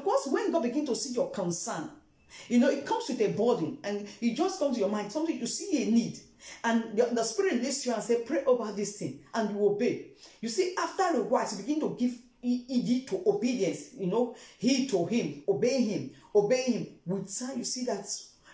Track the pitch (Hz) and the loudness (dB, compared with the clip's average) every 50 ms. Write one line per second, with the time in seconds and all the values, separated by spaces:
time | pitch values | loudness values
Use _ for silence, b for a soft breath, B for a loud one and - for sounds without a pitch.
0 | - 392 508 554 - 269 277 427 453 381 - - 240 240 226 302 302 277 226 - | 0 2 2 2 2 2 0 0 2 2 2 2 0 0 0 0 0 0 -2 -2
1 | - 254 247 247 - - - - 185 175 170 - - 233 208 165 151 - - - | -4 -2 -2 -2 -2 -2 -2 -2 -2 -2 -2 -4 -4 -6 -6 -6 -6 -8 -12 -16
2 | - _ _ _ B B B B B B 240 240 262 277 - - - - 440 466 | -20 _ _ _ B B B B B B 4 6 6 6 4 2 0 -2 -2 -2
3 | - - 247 - 214 180 165 - 220 247 226 170 165 131 - - - 202 208 202 | -2 -4 0 0 0 2 2 2 2 2 2 2 0 -2 -4 -6 -6 -6 -6 -6
4 | 208 B B B 233 233 - - 349 381 - - 294 269 240 220 196 202 214 208 | -6 B B B -2 -2 0 2 0 0 0 0 0 0 0 0 0 0 0 -2
5 | 196 - - 302 320 330 254 247 240 240 - - - 403 330 254 202 196 226 233 | -4 -4 -4 -2 -2 -2 -2 -2 -4 -4 -4 -4 -2 -2 0 0 2 4 4 4
6 | 190 - - - - - B B B B B B - 233 226 233 220 - 208 208 | 2 2 -2 -10 -16 -20 B B B B B B -2 0 2 2 0 0 0 0
7 | 247 - 247 226 226 - - 392 381 381 294 220 247 277 277 - - 247 233 208 | 2 2 2 0 -2 0 0 0 2 2 2 0 0 -2 -2 -2 -2 -2 -2 -2
8 | - - 233 233 - - 294 - - 269 247 240 214 214 190 202 208 202 - - | 0 0 0 0 0 0 -2 0 4 4 2 2 2 -2 -4 -4 -4 -4 -4 -6
9 | 175 139 127 B B B - 226 214 196 202 202 208 202 202 - 240 202 - - | -6 -8 -8 B B B -2 -2 0 0 0 2 2 2 4 4 2 0 0 -2
10 | - - B B B B B B - 233 226 359 370 - - - 339 330 - - | -6 -12 B B B B B B -8 -2 0 0 0 0 0 -2 -4 -2 0 2
11 | 381 349 320 240 196 170 247 240 208 - 208 185 196 247 302 311 262 190 165 - | 2 2 2 2 2 2 2 2 0 0 -4 -6 -4 -2 -2 0 -2 -2 -2 0
12 | 247 247 - - - - _ _ - 247 247 247 - - 269 240 175 196 247 254 | 0 -2 -2 -4 -10 -20 _ _ -2 0 0 0 -2 -2 0 0 2 2 2 0
13 | - - 190 175 - 208 196 202 233 254 247 - 190 160 139 - - - - - | 0 -2 -4 0 2 2 2 2 2 0 0 0 0 0 0 -2 -6 -12 -8 -6
14 | 190 175 202 233 247 247 B B B B B B 190 247 277 254 - - 202 175 | -2 0 0 0 0 0 B B B B B B 0 2 2 2 2 2 0 0
15 | 170 170 220 233 175 147 139 - - - 185 139 220 247 269 262 214 208 202 - | 0 2 0 0 0 -2 -4 -2 0 0 2 2 2 2 2 2 2 2 0 -2
16 | 127 B B B B B - 208 202 208 254 254 254 254 220 185 - - - - | -4 B B B B B 4 4 4 6 4 2 2 2 0 0 -2 -6 -10 -12
17 | _ 165 196 196 - - - - 247 254 269 240 - - - 247 247 240 208 196 | _ -6 -4 -4 -4 -6 -6 -6 -6 -6 -6 -6 -6 -4 -6 -4 -4 -4 -4 -4
18 | 196 - - - - - - B B B | -4 -6 -8 -8 -10 -14 -20 B B B